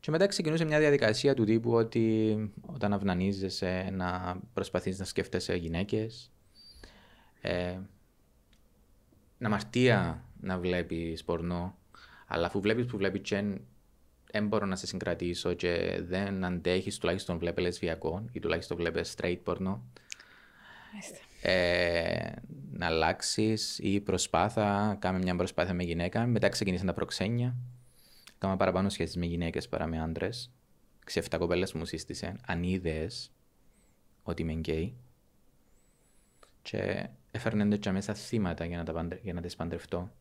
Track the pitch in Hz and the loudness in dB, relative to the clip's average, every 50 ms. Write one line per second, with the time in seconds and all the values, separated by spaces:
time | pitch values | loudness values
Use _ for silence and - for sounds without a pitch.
0 | - - 156 165 190 196 196 - 185 156 151 160 170 156 151 151 156 151 143 139 | -2 0 4 4 4 4 4 2 0 2 2 2 2 4 4 6 6 6 6 6
1 | - 110 110 - - 139 135 - 113 101 113 113 113 120 117 117 113 113 - 120 | 6 4 4 4 4 4 6 6 6 6 6 4 4 4 4 4 4 4 4 4
2 | 113 113 110 110 110 107 107 107 107 104 - - - - 160 131 110 101 101 98 | 4 4 4 4 4 4 2 2 0 -4 -6 -10 -14 -10 -6 -2 0 0 2 2
3 | 98 98 90 87 92 98 101 98 95 92 92 - - 90 92 92 92 95 95 95 | 2 2 2 2 2 2 2 0 -2 -4 -2 -2 -2 0 0 0 -2 -2 -2 -2
4 | 90 90 90 92 92 90 90 90 - - - - 95 - - 90 - - 92 90 | -2 -2 -2 -2 -2 -4 -4 -6 -8 -6 -4 -4 -4 0 -2 -2 0 0 -4 -4
5 | 95 - - - 95 - - 95 - - 90 90 85 82 82 82 95 101 - 107 | -6 -4 -2 -2 -2 0 -2 -2 -2 0 -2 -2 -2 -2 0 0 0 0 0 -2
6 | 110 117 120 - - - - _ _ - _ - - - - - - - - - | -2 -2 -6 -12 -18 -20 -20 _ _ -20 _ -20 -20 -20 -20 -20 -20 -20 -20 -20
7 | - - - - - - _ _ - - 90 90 90 90 90 92 95 101 - - | -20 -20 -20 -20 -20 -20 _ _ -4 -2 -2 0 -2 -2 -4 -6 -10 -14 -16 -20
8 | _ _ _ _ _ _ _ _ _ _ - _ _ _ _ _ - _ - _ | _ _ _ _ _ _ _ _ _ _ -20 _ _ _ _ _ -20 _ -20 _
9 | _ _ - - _ _ _ _ 127 110 107 101 - - - 120 123 127 113 101 | _ _ -20 -20 _ _ _ _ 0 0 0 0 0 0 2 4 6 8 6 6
10 | 90 85 80 82 - - - - - 95 92 92 87 92 90 90 85 80 82 82 | 4 2 -2 -4 -8 -14 -18 -10 -4 -4 -4 -2 0 0 0 0 0 -2 -4 -4
11 | 82 82 82 82 - - 87 82 82 87 90 87 87 92 104 - - _ - - | -4 -4 -4 -6 -4 -4 -4 -2 -2 -2 -2 -2 -4 -6 -8 -12 -20 _ -20 -20
12 | - - - - - _ - - 85 87 - 104 92 104 110 120 123 123 120 104 | -20 -20 -20 -20 -10 _ -2 0 0 0 0 0 2 2 2 2 0 -2 -2 0
13 | 98 98 92 101 - - 107 98 101 104 98 95 - - - - _ _ - _ | 0 0 0 -2 -2 0 0 0 0 -2 -4 -6 -10 -16 -20 -20 _ _ -20 _
14 | - - _ _ _ - - 107 104 104 104 107 98 98 95 90 - - - 92 | -20 -20 _ _ _ -4 -2 0 0 2 2 2 2 2 -2 -2 -4 -6 -6 -4
15 | 87 90 87 82 87 87 87 87 - 90 90 - - 87 87 85 87 87 90 90 | -2 -2 -2 0 0 -2 -2 -2 0 -2 -2 0 0 0 2 2 2 0 0 -2
16 | 85 87 90 92 101 98 98 95 92 90 90 87 85 90 90 92 92 98 92 - | -4 -2 -2 -2 0 0 -2 -2 -2 -2 -2 0 0 2 2 2 0 -2 -6 -2
17 | - 87 87 95 - - 90 85 82 87 85 - 90 87 87 - - 85 82 80 | 0 0 0 0 -2 -4 -4 -2 -2 -2 0 0 0 0 0 -2 -2 -2 -2 -2
18 | - 80 82 95 110 120 - - - 82 85 85 82 - 85 87 87 85 82 85 | -2 -4 -4 -4 -6 -8 -8 -6 -2 0 0 0 -2 -4 -4 -2 -2 0 0 -2
19 | 85 - - - - 90 90 90 - - 87 87 95 95 98 113 - - - - | -4 -4 -6 -4 -2 -2 -2 -2 -2 -4 -2 -2 0 -2 -2 -4 -6 -14 -20 -20
20 | - _ - - - - - - - - - - - - - - - - - 208 | -18 _ -18 -18 -18 -20 -20 -20 -20 -20 -20 -20 -20 -20 -20 -20 -20 -18 -16 -14
21 | 190 - - - - - - - - 87 92 92 87 87 87 87 90 85 85 85 | -14 -14 -16 -16 -18 -20 -20 -2 2 2 4 4 4 4 4 4 2 2 2 2
22 | 82 85 50 50 - - - - - - - - - - - 82 87 85 80 80 | 0 0 0 -2 -2 -4 -8 -10 -12 -14 -14 -14 -12 -12 -8 -4 -2 0 2 4
23 | 78 80 87 - - - - - 110 110 110 107 - - - - - - 98 101 | 4 4 2 0 -2 -4 0 2 2 2 2 0 -2 -6 -6 -4 -2 0 0 0
24 | 98 - 92 90 - - - 82 90 107 - - 104 104 101 101 104 107 104 101 | 0 0 0 0 0 2 2 2 2 4 2 2 2 4 4 2 2 2 0 0
25 | - 90 92 92 92 90 90 87 87 92 - - 87 90 92 87 90 85 85 82 | 0 0 0 2 2 2 2 2 0 0 2 0 0 2 2 -2 0 -2 0 0
26 | 87 92 - 113 117 120 120 110 - 101 - - 110 95 90 90 92 95 85 - | -2 0 0 0 2 2 2 4 4 2 2 2 0 0 0 0 0 -2 0 -2
27 | - - - - 95 101 117 120 120 127 123 - - - - - - - _ _ | -2 -4 -2 -4 -2 -2 0 0 0 -2 -2 -4 -8 -10 -14 -18 -20 -20 _ _
28 | - - - - - - - _ - 95 95 92 98 95 90 92 98 98 95 - | -20 -20 -20 -20 -20 -20 -12 _ -2 -2 2 4 4 4 4 4 2 2 2 0
29 | 87 82 - 90 87 85 85 85 85 82 80 - 69 - - - - 80 82 80 | -2 -2 0 -2 -2 0 0 0 -2 0 -2 -4 -4 -4 -4 -2 -2 -2 -2 -2
30 | 80 82 82 - 85 95 120 - - - - _ _ _ _ _ _ _ _ _ | -2 -2 -2 -2 -4 -4 -4 -6 -10 -12 -16 _ _ _ _ _ _ _ _ _
31 | - - - - - - - 80 87 85 87 87 92 95 - 80 82 - - 80 | -14 -4 -4 -4 -2 -2 -2 -2 0 2 2 2 2 0 -2 -6 -6 -4 -6 -8
32 | - - - - - 82 - - - - 92 85 87 90 92 - 185 82 78 78 | -8 -8 -10 -8 -8 -8 -8 -10 -6 -4 -4 -2 0 0 0 0 0 -2 -2 -2
33 | 80 - - - - - _ _ _ _ _ _ _ _ _ _ _ _ _ _ | -4 -4 -6 -10 -14 -14 _ _ _ _ _ _ _ _ _ _ _ _ _ _
34 | _ _ _ _ _ - 87 - 82 82 80 82 80 80 78 80 82 - - - | _ _ _ _ _ -8 -4 -2 -2 -2 -2 -4 -2 -2 0 0 0 -2 -4 -10
35 | - - - _ _ _ _ _ _ - _ _ _ _ _ - _ _ _ _ | -20 -20 -20 _ _ _ _ _ _ -20 _ _ _ _ _ -20 _ _ _ _
36 | _ _ _ _ _ _ _ _ - _ _ _ _ - - - - - 95 98 | _ _ _ _ _ _ _ _ -20 _ _ _ _ -6 -4 -2 0 0 -2 -2
37 | - - - - _ _ _ 110 - 110 104 104 104 104 104 101 104 104 92 95 | -4 -8 -10 -18 _ _ _ -4 -2 0 2 4 4 4 4 2 2 0 -2 0
38 | 98 - 107 - - - - 113 104 87 85 - 85 85 87 87 85 82 80 82 | -2 -2 -6 -6 -6 -2 0 0 0 0 0 -2 -4 -4 -4 -4 -4 -4 -4 -4
39 | 82 85 90 - - 98 85 87 85 87 - - 85 85 85 85 - - - 87 | -4 -4 -6 -8 -8 -6 -6 -6 -6 -8 -6 -6 -6 -4 -4 -6 -6 -6 -4 -4
40 | 87 104 - - | -4 -6 -12 -18